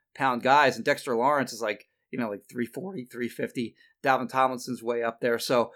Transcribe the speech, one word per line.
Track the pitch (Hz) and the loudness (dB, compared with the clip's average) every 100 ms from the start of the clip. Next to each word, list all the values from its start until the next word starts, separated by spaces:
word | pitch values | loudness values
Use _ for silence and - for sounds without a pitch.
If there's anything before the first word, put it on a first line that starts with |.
| _ - | _ -2
pound | 139 120 | 0 2
guys, | 127 139 139 110 | 4 6 6 4
and | |
Dexter | 143 139 - 117 | -2 -2 0 2
Lawrence | 131 147 123 | 2 2 0
is, | 107 | -4
like, | 110 104 _ _ _ | -4 -6 _ _ _
you | 135 | -6
know, | 113 | -6
like, | 101 - | -6 -10
three | 123 117 | -6 -6
forty, | 139 190 190 | -6 -10 -10
three | 123 120 120 | -12 -8 -8
fifty. | - 127 - 113 - _ _ | -4 -6 -4 -8 -10 _ _
Dalvin | 139 131 120 | 2 2 2
Tomlinson's | 131 131 127 131 113 | 2 2 0 -8 -6
way | 113 120 | -4 -2
up | 117 - | -2 -2
there. | 127 117 | -2 0
So, | - 123 110 | 2 2 2